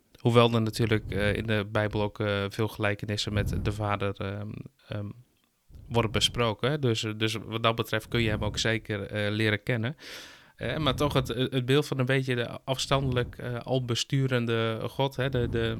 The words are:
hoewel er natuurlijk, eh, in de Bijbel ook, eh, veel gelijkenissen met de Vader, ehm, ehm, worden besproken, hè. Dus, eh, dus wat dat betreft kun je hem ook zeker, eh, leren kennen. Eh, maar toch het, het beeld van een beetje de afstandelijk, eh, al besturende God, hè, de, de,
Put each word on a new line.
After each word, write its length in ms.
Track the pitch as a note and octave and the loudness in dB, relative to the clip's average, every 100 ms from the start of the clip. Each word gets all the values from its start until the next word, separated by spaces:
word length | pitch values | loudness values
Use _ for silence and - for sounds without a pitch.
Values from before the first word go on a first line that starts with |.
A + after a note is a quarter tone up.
| _ - | _ -2
hoewel 340 | B2 A#2 A#2 | 4 6 6
er 80 | A2+ | 6
natuurlijk, 500 | A2 - A2+ G#2+ - | 2 0 2 2 0
eh, 240 | F#2+ G#2 G#2 | 0 0 0
in 100 | A2 | 0
de 220 | G#2+ G2+ | 0 0
Bijbel 300 | G#2+ G#2+ G#2+ | 0 0 0
ook, 180 | G#2 - | -2 0
eh, 240 | G#2 G2+ G2 | -2 0 -2
veel 180 | - G#2+ | -2 -2
gelijkenissen 640 | - G#2+ G#2 G#2+ G#2 - | 0 -2 -2 -2 -2 0
met 320 | G#2 F#2+ - G2 | 0 0 0 0
de 60 | |
Vader, 420 | G#2 G#2 G2+ G2+ G2 | -2 -2 0 -2 -2
ehm, 320 | G2 G2+ G#2 G#2+ - _ - | -6 -6 -8 -10 -12 _ -10
ehm, 220 | G#2+ G#2 A#2+ - _ _ _ _ - - | -8 -8 -12 -20 _ _ _ _ -20 -2
worden 240 | A#2 A2+ | 0 2
besproken, 580 | G#2 - A#2+ A#2 G#2+ B2 | 2 0 2 -2 0 -2
hè. 80 | D3+ | 0
Dus, 240 | B2+ A2+ | 2 0
eh, 80 | A2+ G#2+ | -2 -2
dus 160 | A2 A2 G2+ | -2 -2 -6
wat 180 | A2 | 0
dat 120 | A#2 A#2 | 2 0
betreft 320 | A2 A2 - | 0 -2 0
kun 140 | A#2+ | 0
je 80 | A2+ | 2
hem 140 | G#2+ | 0
ook 140 | G#2 - | -2 0
zeker, 480 | A2+ A2+ - G#2 G2 | 0 0 -2 -6 -4
eh, 260 | G#2+ G#2 | -2 0
leren 320 | G#2+ A2 G#2 | 2 2 2
kennen. 320 | - B2 A2 D#3 - - - - - - | 0 0 -2 -4 -12 -16 -16 -20 -20 -8
Eh, 220 | A2 D3+ | -6 -2
maar 180 | D#3 D#3+ | 0 2
toch 180 | G3 | 2
het, 140 | C#3 B2+ | 2 0
het 380 | - B2+ C3+ B2 | 0 0 0 2
beeld 220 | C#3 C#3+ | 2 2
van 120 | C3+ | 0
een 60 | B2+ | 2
beetje 300 | C3+ C3 B2 | 2 0 -2
de 240 | A#2 - | -4 -6
afstandelijk, 760 | - C3 - C#3 C3+ B2 B2 - | -4 -4 0 2 2 0 0 -4
eh, 220 | A#2+ A#2+ | -8 -6
al 260 | - C3 B2 | -2 0 0
besturende 960 | A#2 - C#3 C3+ B2+ A#2 A2+ A2+ A2 - | -2 0 0 2 2 2 2 0 -2 -4
God, 260 | - C3+ C3+ | -2 -2 0
hè, 140 | C3+ | 0
de, 180 | B2+ A#2+ | 0 0
de, 280 | A#2 A2+ A2 | 0 0 -2